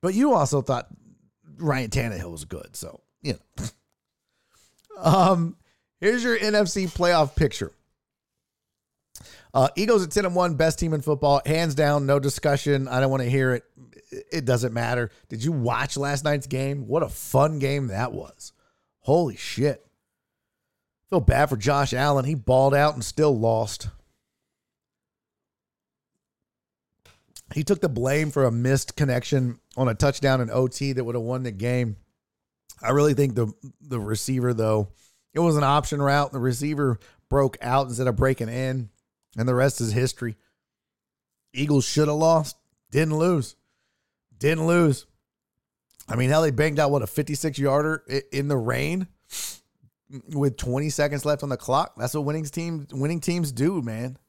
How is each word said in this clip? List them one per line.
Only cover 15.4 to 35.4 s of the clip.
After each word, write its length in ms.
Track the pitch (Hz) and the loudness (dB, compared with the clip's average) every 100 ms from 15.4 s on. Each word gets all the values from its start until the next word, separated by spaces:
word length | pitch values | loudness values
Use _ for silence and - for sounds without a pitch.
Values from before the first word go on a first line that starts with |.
you 100 | 131 | -4
watch 440 | 160 120 120 139 - | 0 0 -2 -2 -4
last 280 | 139 143 | -4 -2
night's 220 | 151 147 135 | 0 -2 -2
game? 400 | 131 135 143 110 | -4 -4 -6 -2
What 160 | 143 | -2
a 60 | 143 | -2
fun 500 | - - 131 151 156 | -6 -2 2 2 0
game 300 | 135 143 131 | -2 -2 -2
that 240 | 95 123 | -4 -6
was. 400 | 95 - - - _ _ _ _ _ | -6 -12 -18 -20 _ _ _ _ _
Holy 360 | - 156 165 - | 0 2 2 -4
shit. 500 | - - 143 131 _ _ _ _ _ _ _ _ _ _ _ _ _ | -10 -2 -2 -2 _ _ _ _ _ _ _ _ _ _ _ _ _
Feel 100 | 185 | 2
bad 280 | 98 123 147 | 4 4 2
for 80 | 123 | 0
Josh 360 | 104 143 139 | 0 2 0
Allen. 320 | 120 143 139 | 0 0 0
He 100 | 131 | 0
balled 400 | 151 107 127 135 | -4 2 4 6
out 200 | 139 147 | 4 2
and 100 | 143 | 0
still 320 | 107 - 151 120 | -8 0 2 4
lost. 520 | 113 113 113 - - - _ _ _ _ _ _ _ _ _ _ _ _ _ _ _ _ _ _ _ _ _ _ _ _ _ _ _ _ _ _ _ _ _ - _ | 2 0 -2 -6 -12 -14 _ _ _ _ _ _ _ _ _ _ _ _ _ _ _ _ _ _ _ _ _ _ _ _ _ _ _ _ _ _ _ _ _ -20 _
He 80 | - | -8
took 180 | 151 202 | -2 0
the 80 | 175 | 0
blame 440 | 120 131 143 156 | -2 0 0 0
for 120 | 139 | 2
a 60 | 131 | 2
missed 460 | 117 123 135 - - | 2 2 0 -2 -2
connection 640 | 143 123 - 139 123 117 _ - | 0 0 0 0 0 -6 _ -2
on 120 | 131 | -2
a 60 | |
touchdown 460 | 110 143 139 139 131 | 2 0 2 2 2
in 100 | 113 | 0
O 160 | 127 127 | 0 0
T 260 | - 139 | -2 -4
that 120 | 131 | -4
would 100 | 117 | -4
have 80 | 120 | -4
won 220 | 113 127 | -4 -4
the 80 | 127 | -6
game. 440 | 98 117 123 120 101 _ _ _ _ _ _ _ - | -4 -2 0 -2 -4 _ _ _ _ _ _ _ -8
I 80 | 113 | 0
really 240 | 139 151 | 4 4
think 200 | 135 139 117 | 4 2 2
the, 160 | 113 - 131 _ | -2 -4 -18 _
the 200 | 147 123 | -10 -8
receiver, 520 | 104 110 - 131 123 | -4 -4 -2 -2 0
though, 360 | 113 110 110 101 - _ _ _ | 0 2 2 0 -8 _ _ _
it 60 | |
was 180 | 147 | 0